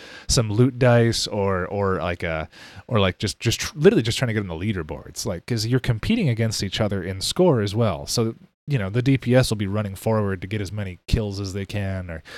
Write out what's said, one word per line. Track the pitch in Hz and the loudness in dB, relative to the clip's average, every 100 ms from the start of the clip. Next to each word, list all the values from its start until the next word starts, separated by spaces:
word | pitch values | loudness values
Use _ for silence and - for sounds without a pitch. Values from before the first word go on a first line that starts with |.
| - - - | -18 -12 -2
some | - 110 | 0 2
loot | 104 127 120 | 4 2 4
dice | 127 120 117 107 - | 4 6 4 2 -2
or, | 104 98 92 - | 0 0 0 -2
or, | 101 98 90 | -2 0 0
like, | 87 87 | -2 -4
a, | 87 80 82 - - - - | -4 -4 -6 -12 -20 -18 -2
or, | 110 | 2
like, | 95 - | 2 0
just, | 104 - | -4 -2
just | 117 - | -2 -2
tr-, | - 151 | -4 4
literally | 175 214 | 6 6
just | 110 - | 2 0
trying | 120 | -2
to | |
get | 107 | -2
on | 98 | -4
the | 80 | -4
leaderboards, | 104 95 76 69 - - 113 | -2 -2 -6 -10 -12 -8 -6
like, | 87 - | -6 -4
'cause | 117 113 | -4 0
you're | 127 | 0
competing | - 113 - 233 156 | 0 0 0 2 2
against | 110 113 - | 2 0 -2
each | 98 - | -4 -2
other | 98 101 | -2 -2
in | 87 95 | -4 -4
score | - - 180 123 | -4 2 4 4
as | 101 104 | 2 2
well. | 113 76 73 | 0 0 -2
So, | 117 113 - - _ - | -2 -2 -4 -14 _ -4
you | 135 | -2
know, | 95 | -2
the | 117 | 0
D | 123 135 | 2 2
P | 120 127 | 4 4
S | 127 | 4
will | 104 | 0
be | 98 | -2
running | 104 104 95 | -2 -4 -4
forward | 113 110 101 95 | -2 0 0 -4
to | 95 | -6
get | 107 | -6
as | 92 | -6
many | 104 98 87 - | -6 -8 -10 -2
kills | 117 104 98 | 0 0 -4
as | 98 | -6
they | 98 98 | -6 -6
can | 104 95 95 90 | -4 -4 -4 -8
or | 82 - | -12 -14